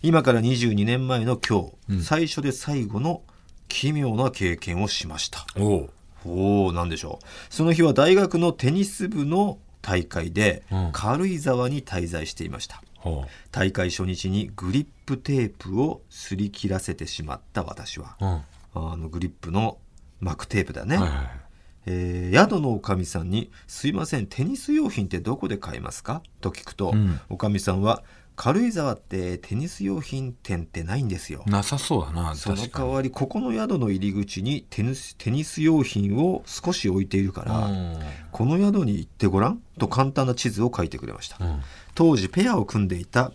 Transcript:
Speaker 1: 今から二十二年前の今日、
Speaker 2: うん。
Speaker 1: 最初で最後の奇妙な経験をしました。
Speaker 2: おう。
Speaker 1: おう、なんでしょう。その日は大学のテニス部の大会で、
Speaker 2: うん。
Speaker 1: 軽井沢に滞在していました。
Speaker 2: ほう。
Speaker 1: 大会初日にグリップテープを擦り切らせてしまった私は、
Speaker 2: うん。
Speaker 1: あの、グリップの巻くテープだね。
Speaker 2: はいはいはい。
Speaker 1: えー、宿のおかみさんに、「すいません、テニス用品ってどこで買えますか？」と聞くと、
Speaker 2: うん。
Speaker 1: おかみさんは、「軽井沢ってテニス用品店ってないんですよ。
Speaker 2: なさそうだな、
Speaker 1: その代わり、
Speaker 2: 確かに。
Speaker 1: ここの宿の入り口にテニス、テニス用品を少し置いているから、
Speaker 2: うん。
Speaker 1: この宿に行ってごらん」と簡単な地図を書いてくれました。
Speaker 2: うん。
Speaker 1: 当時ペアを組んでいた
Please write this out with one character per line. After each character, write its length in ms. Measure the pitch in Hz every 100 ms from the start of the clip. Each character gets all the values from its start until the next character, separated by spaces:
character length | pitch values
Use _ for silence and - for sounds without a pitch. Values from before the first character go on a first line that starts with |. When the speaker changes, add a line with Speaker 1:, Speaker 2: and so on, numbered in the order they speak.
Speaker 1:
今 220 | 156 165
か 80 | 131
ら 80 | 117
二 160 | 117 127
十 160 | 120
二 120 | 104
年 220 | 104 123 131
前 180 | 127
の 120 | 113 123
今 340 | - 104 82 - -
日、 60 |
Speaker 2:
う 0 | 95
ん。 40 |
Speaker 1:
最 240 | 82 156 160
初 160 | -
で 80 | 143
最 360 | - - 147 110
後 120 | 104
の 240 | 147 175 - - - - -
奇 240 | - 135
妙 240 | 151 135 110
な 160 | 131
経 240 | - 95 85
験 260 | - 87
を 60 | 101
し 180 | - 80
ま 100 | 78
し 100 | -
た。 180 | - - -
Speaker 2:
お 260 | 104 95
う。 80 | 69 - - -
Speaker 1:
お 460 | 90 87 98 101 95
う、 20 |
な 120 | 87
ん 40 | 87
で 80 | 80
し 80 |
ょ 160 | 78 -
う。 40 | - - -
そ 80 | -
の 80 | 160
日 120 | 165
は 80 | 165
大 240 | 131 151 190
学 220 | 190 170
の 120 | 170
テ 220 | 170 123
ニ 120 | 170
ス 220 | 196 - 185
部 160 | 151
の 340 | 143 175 202 196 - -
大 240 | - 92 82
会 260 | - 85
で、 320 | 87 104 87 -
Speaker 2:
う 40 | 95
ん。 140 | 87
Speaker 1:
軽 360 | 73 104 139 190
井 100 | 175
沢 300 | 143 123 127
に 160 | 143
滞 240 | - 90 85
在 180 | 85 80
し 80 |
て 80 | -
い 60 | 82
ま 100 | 73
し 80 | -
た。 160 | - - -
Speaker 2:
ほ 300 | 90 78 65
う。 20 | - -
Speaker 1:
大 180 | - 95
会 200 | 98 90
初 120 | -
日 280 | 92 92 95
に 200 | 98 101 101
グ 160 | 92
リ 80 | 117
ッ 60 | 147 - -
プ 100 | 131
テ 280 | - 139
ー 80 | 110 -
プ 240 | 92 98
を 220 | 147 - -
擦 240 | - -
り 160 | 95 104
切 200 | 101 98
ら 100 | 92
せ 160 | - 85
て 100 | 78
し 160 | -
ま 140 | 78 65
っ 40 | -
た 100 | -
私 380 | 90 - - -
は、 160 | - -
Speaker 2:
う 60 | 98
ん。 160 | 87 71 - - 82 80
Speaker 1:
あ 40 | 82
の、 120 | 80
グ 120 | 85
リ 80 | 87
ッ 20 | -
プ 120 | 85
の 260 | 92 110 - - - - -
巻 200 | 90 80
く 60 | -
テ 140 | 104
ー 40 | 90
プ 60 |
だ 120 | -
ね。 120 | 104 160
Speaker 2:
は 100 | 87
い 20 |
は 60 |
い 40 | 67
は 40 |
い。 40 | 64 62 - - - - -
Speaker 1:
え 440 | 92 90 90 90
ー、 40 | 107
宿 220 | 202 202
の 120 | 143
お 80 | 107
か 140 | -
み 120 | 95 90
さ 160 | 87
ん 80 | 85
に、 200 | 101 - - -
「す 220 | - 143
い 60 |
ま 100 | 190
せ 160 | 160 143
ん、 60 | 101
テ 180 | -
ニ 140 | 147 269
ス 160 | -
用 160 | 302 285
品 160 | - 98
っ 20 |
て 100 | 90
ど 160 | 92 185
こ 100 | -
で 80 | 101
買 220 | - 62
え 20 |
ま 100 | -
す 140 | -
か？」 180 | - 151 - -
と 80 | 95
聞 160 | - -
く 80 | -
と、 140 | 95
Speaker 2:
う 40 | 107
ん。 220 | 101 78 -
Speaker 1:
お 80 | 95
か 100 | 110
み 100 | 101
さ 140 | 98
ん 80 | 92
は、 220 | 104 120 - - - -
「軽 300 | 120 170 240
井 40 |
沢 240 | 208 143
っ 60 | 107
て 380 | - 98 90 90
テ 160 | -
ニ 120 | 104 160
ス 160 | -
用 160 | 196 185
品 340 | 143 135 131 123
店 220 | - 90
っ 20 | 82
て 160 | -
な 140 | 82 117
い 40 |
ん 60 | 123
で 100 | 87
す 140 | -
よ。 100 | 69 101
Speaker 2:
な 160 | 101
さ 160 | 101 139
そ 220 | - 135
う 40 |
だ 80 | 69
な、 220 | 80 85
Speaker 1:
そ 160 | 76 101
の 60 | 98
代 300 | 123 - 127
わ 140 | 135
り、 100 | 131
Speaker 2:
確 120 | -
か 40 | 135
に。 20 |
Speaker 1:
こ 120 | 214
こ 0 |
の 120 | 254
宿 260 | 226 220 180
の 120 | 113
入 220 | 95 101
り 20 |
口 280 | 98 101 -
に 240 | 104 147 -
テ 140 | -
ニ 120 | 110
ス、 220 | 131 - -
テ 140 | -
ニ 120 | 127
ス 200 | 156 -
用 200 | 156 160
品 360 | 131 107 101 107
を 240 | 170 185 -
少 280 | - -
し 120 | 180 107
置 140 | 95
い 40 | 98
て 100 | 95
い 60 |
る 100 | 98
か 120 | -
ら、 120 | - 110
Speaker 2:
う 160 | 107
ん。 260 | 95 87 82 76 71 78
Speaker 1:
こ 140 | -
の 140 | 117 170
宿 260 | 202 202
に 140 | 143 101
行 80 | 82
っ 40 |
て 160 | - 101
ご 140 | 95
ら 80 | 113
ん」 120 | 233 - -
と 80 | 113
簡 220 | 123 135
単 160 | 139 131
な 80 |
地 160 | 120 123
図 120 | 110
を 80 | 120
書 100 | 120
い 60 | 82
て 80 | -
く 80 | 58
れ 80 |
ま 80 | 50
し 60 | -
た。 100 | -
Speaker 2:
う 80 | 90
ん。 140 | 73 67 - -
Speaker 1:
当 240 | - 165 135
時 100 | 95
ペ 180 | - 226
ア 100 | 208
を 80 | 101
組 180 | 110
ん 40 | 95
で 120 | 90
い 60 | 87
た 260 | 120 127